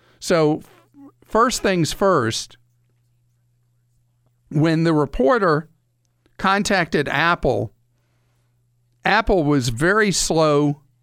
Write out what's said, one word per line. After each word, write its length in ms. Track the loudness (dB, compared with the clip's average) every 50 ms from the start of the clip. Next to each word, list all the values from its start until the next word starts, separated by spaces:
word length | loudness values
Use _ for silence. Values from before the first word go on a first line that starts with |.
| _ _ _ _
So 440 | -4 -2 0 2 2 0 0 -2 -6 -14 -20 -20 _ _ _ -20 -20 -20 -20 _ _
first 380 | -2 0 2 2 2 0 -2
things 300 | -2 0 0 0 0 -2
first, 640 | -2 -2 0 0 2 2 0 -2 -4 -6 -10 -12 -18 _ _ _ _ _ _ _ _ _ _ _ _ _ _ _ _ _ _ _ _ _ _ _ _ _ _ _ _ _ _ _ _ _ _ _ _ _ _ -6
when 320 | -2 0 0 2 2 2
the 100 | 0 2 2
reporter 720 | 0 0 -2 -2 0 2 2 2 2 2 0 0 0 -2 -8 _ _ _ _ _ _ _ _ _ _ _ _ _ -4
contacted 680 | -2 0 0 0 0 0 0 0 0 0 -2 -2 -2 -2
Apple, 640 | -2 0 0 0 0 0 -2 -2 -2 -2 -4 -8 _ _ _ _ _ _ _ _ _ _ _ _ _ _ _ _ _ _ _ _ _ _ _ _ _ _ -2
Apple 400 | -2 0 0 0 0 0 0 2
was 240 | 2 0 0 0 -2
very 420 | -4 -2 0 0 2 2 0 0
slow 720 | -2 -2 -2 -2 0 0 2 2 2 2 0 0 -2 -6 _ _ _ _